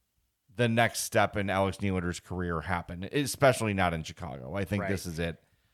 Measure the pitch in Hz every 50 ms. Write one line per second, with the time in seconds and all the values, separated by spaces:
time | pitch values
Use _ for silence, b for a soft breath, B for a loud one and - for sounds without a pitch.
0 | _ _ _ _ _ _ _ _ _ _ - 92 120 117 117 120 117 107 - -
1 | - - - 110 104 98 - 104 98 101 92 95 98 98 90 - 101 98 95 92
2 | 87 87 85 - - - 92 90 90 87 85 80 76 90 92 87 85 - 87 87
3 | 95 - - 147 143 123 - - 143 131 120 - 113 107 101 95 92 87 82 80
4 | 78 - - - 92 82 64 69 62 65 80 101 98 - 101 101 101 98 98 90
5 | - 90 80 80 82 82 80 - _ _ _ _ _ _